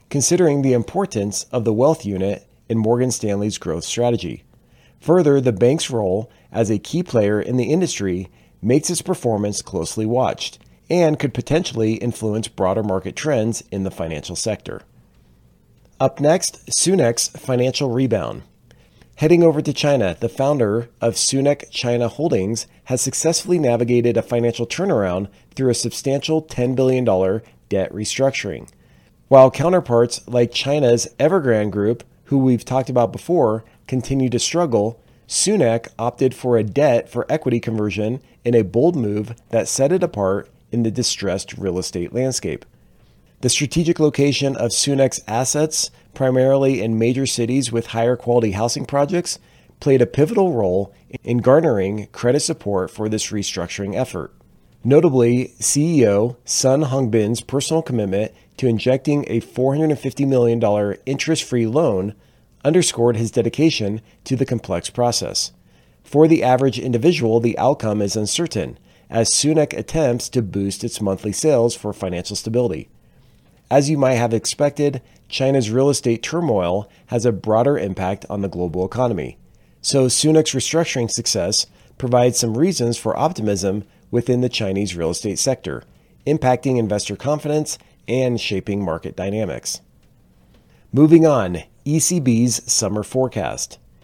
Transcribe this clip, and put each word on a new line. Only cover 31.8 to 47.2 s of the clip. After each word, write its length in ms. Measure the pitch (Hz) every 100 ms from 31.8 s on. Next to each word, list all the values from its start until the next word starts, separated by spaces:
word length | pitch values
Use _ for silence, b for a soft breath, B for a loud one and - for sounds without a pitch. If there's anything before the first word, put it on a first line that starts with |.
| 104 123 - _
who 140 | - 139
we've 260 | 131 120
talked 240 | - 131 127
about 240 | 127 113
before, 520 | 110 - 175 117 113 b b -
continue 440 | 127 - 135 127
to 80 | 117
struggle, 640 | - 165 165 113 107 - b b b
Sunek 640 | - 190 214 120 117 - -
opted 360 | 117 - 131
for 220 | - 123 117
a 80 |
debt 460 | 107 139 147 120 -
for 200 | 120 -
equity 300 | 156 135 120
conversion 640 | 117 110 104 101 107 117 b b
in 100 | 120
a 80 | 120
bold 340 | 95 113 165 165
move 380 | 104 104 107 113 _
that 180 | 113 -
set 240 | - 139
it 100 | 185
apart 460 | 180 101 95 98 - _ _
in 120 | 120
the 80 | 113
distressed 680 | 107 117 - 98 95 - -
real 200 | 98 87
estate 360 | 90 90 85
landscape. 500 | 123 131 - 90 69 - b b b b b b b
The 80 | 127
strategic 500 | - 143 165 165 170
location 560 | 151 - 143 127 139 123
of 140 | 117
Sunek's 500 | - 143 139 131 - -
assets, 600 | 113 131 151 156 - - b b
primarily 640 | - 131 127 131 135 135 123
in 180 | 113 110
major 280 | 117 127